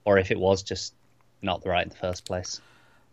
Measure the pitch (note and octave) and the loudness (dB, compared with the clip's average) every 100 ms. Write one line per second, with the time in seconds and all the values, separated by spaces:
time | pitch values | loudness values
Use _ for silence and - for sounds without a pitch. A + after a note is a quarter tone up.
0 | G#2 G2 F#2 G2 F#2 F#2+ - F#2+ - - | 4 4 4 2 2 2 0 -8 -10 -14
1 | _ _ _ _ G2 F2 F2+ F2 F2 - | _ _ _ _ -6 -4 -2 -2 -2 -6
2 | F#2 F2 - F#2 G2 - - _ _ _ | -6 -6 -6 -8 -8 -12 -16 _ _ _
3 | _ | _